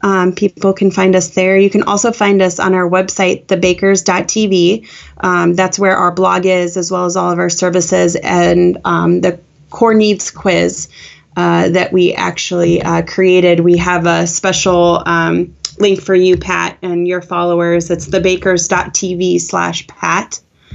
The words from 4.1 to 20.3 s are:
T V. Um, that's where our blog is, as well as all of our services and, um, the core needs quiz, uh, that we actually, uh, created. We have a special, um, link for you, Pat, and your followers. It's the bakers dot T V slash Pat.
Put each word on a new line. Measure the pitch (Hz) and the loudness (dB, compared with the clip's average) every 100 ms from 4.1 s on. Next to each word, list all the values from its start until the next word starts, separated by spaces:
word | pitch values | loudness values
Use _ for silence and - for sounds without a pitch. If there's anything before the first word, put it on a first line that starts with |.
| 180 170 | -2 -2
T | 220 214 | -2 0
V. | 185 175 226 - - - - | 2 2 0 -6 -20 -20 -6
Um, | 185 175 175 | -2 0 2
that's | 175 185 190 | 0 -2 0
where | 196 - | 0 2
our | 180 | 0
blog | 175 185 185 185 | 0 0 0 0
is, | 185 175 180 | 0 0 -4
as | 170 | -4
well | 180 180 | -2 -2
as | 185 | -2
all | 180 | -2
of | 175 | 0
our | 175 | -2
services | 170 180 180 175 185 175 175 | -2 0 0 0 0 0 -2
and, | - 180 175 175 175 - | -2 2 2 4 2 0
um, | - 170 170 175 | -2 0 0 0
the | 185 170 _ _ _ | 0 -4 _ _ _
core | - 226 | 0 2
needs | 214 214 202 - | 4 2 0 -6
quiz, | - 196 175 175 - - - - - _ - | -4 -2 0 0 -4 -12 -18 -20 -20 _ -2
uh, | 175 170 180 | 0 2 2
that | 180 185 | 0 0
we | 185 175 | 2 2
actually, | - 180 170 - 180 170 170 | 0 -6 -6 -6 0 0 0
uh, | 170 170 | 0 -2
created. | 165 - 190 185 180 170 | -2 0 4 4 4 4
We | 170 175 | 4 2
have | 175 180 170 | 2 0 0
a | 165 170 | 0 -2
special, | - 190 180 190 180 175 170 170 | -2 -2 0 0 2 2 2 0
um, | 170 165 170 175 - - - | 0 0 -2 -4 -8 -12 -2
link | 208 185 | 0 0
for | - | 0
you, | 185 185 175 | 2 4 2
Pat, | 180 175 170 - | -2 -4 -4 -6
and | 185 175 175 | -6 -2 -2
your | 180 | -4
followers. | 175 175 175 175 170 170 170 | -6 -4 0 0 0 0 -2
It's | 165 - | -6 -2
the | 185 | -2
bakers | 180 185 190 180 - | 0 0 0 -2 0
dot | 180 - | -4 -2
T | - 185 180 | -4 -4 -2
V | 185 175 | -2 -2
slash | - 190 175 170 - | -2 -4 -4 -6 -12
Pat. | - 170 175 - | -8 -4 -4 -4